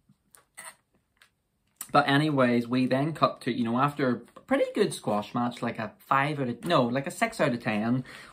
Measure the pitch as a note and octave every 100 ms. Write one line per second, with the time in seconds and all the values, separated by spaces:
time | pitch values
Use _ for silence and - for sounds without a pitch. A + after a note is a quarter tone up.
0 | _ _ _ _ _ - - - _ _
1 | _ _ _ _ _ _ _ - - D3
2 | C#3 C#3 D#3 C#3 B2 A#2+ A#2 B2+ B2+ C3
3 | D#3 D#3 C3 - - A#2 A#2 A#2+ C#3+ -
4 | C3 A2+ - - - C4+ B4+ F4 F#3 -
5 | - G#2 G#2 B2 A#2+ - A#2+ A#2+ G#2+ -
6 | - C3+ C#3+ D3 B2+ A#2+ D#3+ D#3+ A#2+ C3
7 | F3 - E3 - D#3 A#2+ A#2+ G#2+ A2+ B2+
8 | - - -